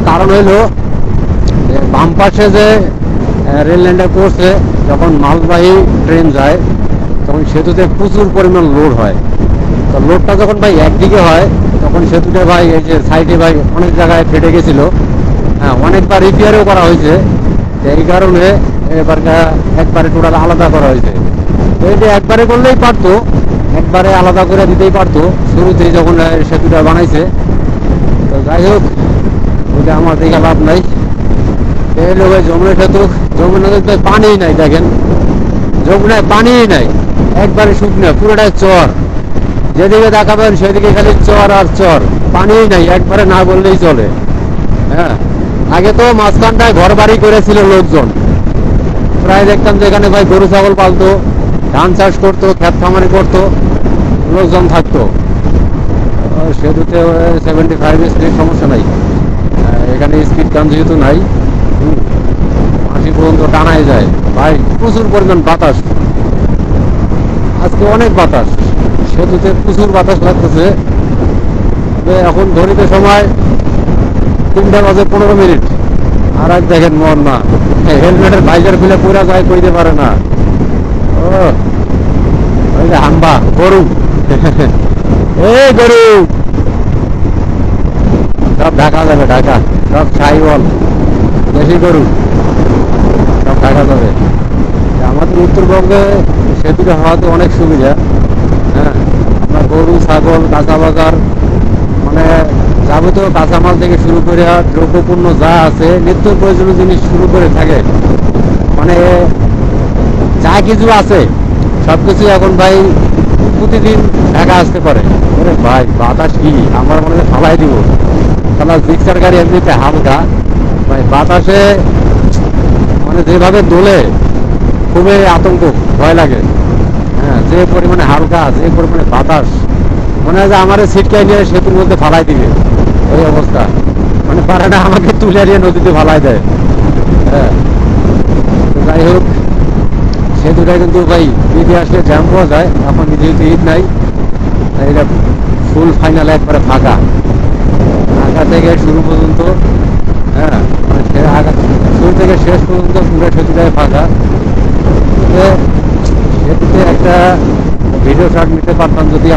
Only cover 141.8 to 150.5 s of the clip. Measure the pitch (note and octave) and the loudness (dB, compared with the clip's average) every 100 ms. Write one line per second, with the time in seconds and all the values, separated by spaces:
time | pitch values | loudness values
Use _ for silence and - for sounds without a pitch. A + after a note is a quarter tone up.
141.8 | E3+ F3+ - D3+ D#3 F#3+ D#3+ D3+ F3 - | 0 0 2 0 0 0 0 0 0 -2
142.8 | - - D#3 D3+ D#3 D#3 D#3 E3 D#3+ E3 | -2 -2 0 0 0 0 0 0 0 0
143.8 | - - - - - - - - - - | 0 -2 -2 -2 -2 -2 -2 -2 -2 -2
144.8 | C#3 D3+ C#3 - - - - - - D#3 | 0 0 0 0 0 0 -2 -2 -2 0
145.8 | E3 D#3 D#3+ D#3+ D#3 D#3 D3 D3 - C3 | 0 0 0 0 0 0 0 0 0 0
146.8 | A#2+ A2 - - - - - - - - | 0 0 0 0 0 -2 0 0 0 0
147.8 | - - - - - D#3+ D3+ E3+ E3+ E3+ | 0 0 0 0 0 0 0 0 0 0
148.8 | D3+ D#3 D#3 D#3 - D#3 E3+ F#3 - - | 0 0 0 0 0 0 0 0 0 0
149.8 | - - - - - - G#3 | 0 0 0 0 0 0 0